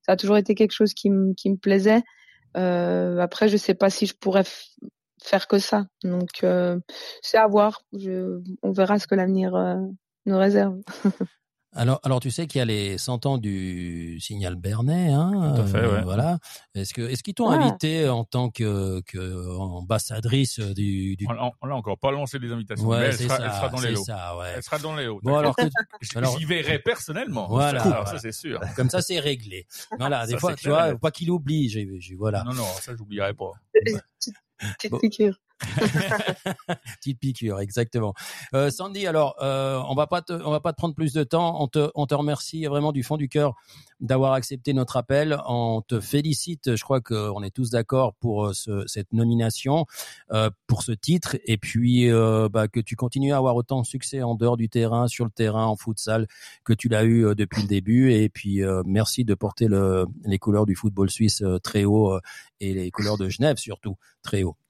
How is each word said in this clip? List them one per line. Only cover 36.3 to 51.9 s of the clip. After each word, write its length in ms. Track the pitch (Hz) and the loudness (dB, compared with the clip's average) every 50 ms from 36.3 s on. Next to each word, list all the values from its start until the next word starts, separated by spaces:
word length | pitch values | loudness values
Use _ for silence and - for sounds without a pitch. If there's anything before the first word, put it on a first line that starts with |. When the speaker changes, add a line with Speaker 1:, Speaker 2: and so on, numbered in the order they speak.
| - - - 190 - - - - 170 - _ 117 - _ | -6 -4 -6 -8 -8 -8 -6 -8 -8 -8 _ -20 -20 _
Speaker 2:
Petite 200 | - 139 135 - | -8 -8 -8 -4
piqûre, 400 | - 135 120 - 120 107 98 95 | -4 -6 -6 -4 -6 -6 -4 -4
exactement. 540 | 98 98 - 123 117 113 - 120 110 101 98 - - - - - - - - | -6 -4 -2 -2 -2 0 -2 -2 -2 -2 -4 -8 -14 -16 -14 -16 -12 -2 0
Euh, 160 | 135 143 143 | 2 2 2
Sandy, 380 | - - 185 202 196 202 196 | 0 -4 -10 -8 -6 -4 -2
alors, 280 | 180 160 156 147 139 - - | 0 4 4 2 2 0 -2
euh, 400 | 131 139 139 135 135 135 135 131 131 | -2 -2 0 0 0 -2 -2 -4 -4
on 80 | 135 135 | -2 0
va 120 | 143 151 | 0 2
pas 140 | 147 180 175 | 2 0 -2
te, 120 | 165 - 175 | -2 -4 -8
on 180 | 165 - 151 | -6 -2 -2
va 80 | 151 151 | -2 0
pas 120 | - 170 156 | 0 -2 -2
te 40 | |
prendre 180 | - - 170 147 | -2 -4 -4 -2
plus 180 | - 160 151 127 | -2 -2 0 0
de 100 | 156 143 | 0 0
temps. 380 | - - 165 175 165 170 151 | 2 2 2 2 2 0 -2
On 60 | 147 | -4
te, 220 | 123 - 156 151 143 - | 0 2 0 0 2 0
on 100 | - 147 | -2 0
te 100 | 127 147 | 0 0
remercie 500 | 143 147 147 147 - - - - 160 160 | 0 0 0 -2 -2 -6 -10 -8 -6 -4
vraiment 260 | 147 143 147 147 156 | -2 0 0 0 0
du 120 | 147 135 120 | 0 -2 -2
fond 140 | - 151 | -2 -2
du 120 | 156 143 120 | -2 -2 -2
cœur 260 | - 151 147 139 123 - _ _ - - - _ _ _ | 0 2 2 2 0 -4 _ _ -20 -20 -20 _ _ _
d'avoir 340 | - 113 131 131 131 135 135 | -2 0 2 4 4 4 2
accepté 400 | 131 123 - 139 131 - 143 139 | 2 0 -4 -10 -6 -2 0 0
notre 240 | 131 123 - - | 0 0 0 -2
appel. 400 | 131 120 - 135 143 151 156 147 143 - | -4 0 2 2 2 2 2 0 -2 -2
On 340 | - 120 120 117 113 113 110 | -2 -2 0 0 0 0 -2
te 180 | 107 - 123 110 | -2 -2 -4 -4
félicite. 760 | 101 - - 147 147 160 147 - - 175 170 147 - 135 117 | -2 0 0 0 2 0 -2 -2 -4 -8 -8 -6 -2 -2 -2
Je 80 | 104 - | -2 0
crois 180 | - 135 127 | 0 -2 -2
qu'on 420 | 117 - 117 107 104 104 98 104 101 | 0 -2 -4 -2 -2 -4 -4 -6 -8
est 80 | 95 - | -8 -4
tous 160 | - 131 117 | -4 -2 0
d'accord 440 | 123 117 110 - 135 131 131 117 - | 0 0 0 2 2 2 2 2 -2
pour, 320 | _ - 120 107 104 104 | _ -4 -2 0 0 0
euh, 60 | 104 95 | -2 -2
ce, 320 | - - 113 101 101 98 | -6 -6 -6 -6 -6 -6
cette 260 | - - 104 98 _ - | -6 -8 -8 -6 _ 0
nomination, 720 | 113 117 117 117 117 113 113 - - - 135 143 165 160 _ - - - - - - _ - | 2 2 4 4 2 2 0 -2 -2 -2 0 0 0 0 _ -8 -16 -16 -16 -16 -20 _ -4
euh, 180 | 110 110 110 107 101 _ _ | 0 0 0 0 -2 _ _
pour 160 | - 113 - - | -2 -2 0 0
ce 80 | - | -6
titre. 460 | 113 101 - - 175 180 - - - - - | -6 -6 0 0 0 0 0 -4 -6 -6 0
Et 120 | - 113 | -2 -2
puis, 520 | 101 - - - 113 120 123 | -2 -2 -4 -2 0 2 4